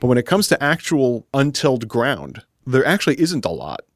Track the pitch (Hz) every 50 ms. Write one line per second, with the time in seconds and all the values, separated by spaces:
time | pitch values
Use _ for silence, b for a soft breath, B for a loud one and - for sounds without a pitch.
0 | - 123 123 123 120 - 180 202 202 - 165 - 143 143 160 170 - - 170 143
1 | 131 123 120 113 - - - 139 139 147 139 - - 143 131 117 113 110 - 117
2 | 117 139 131 90 73 69 - - - _ _ _ - 131 123 131 - 143 180 202
3 | - 170 139 - 165 170 180 123 - 85 85 - - 76 62 - - _ _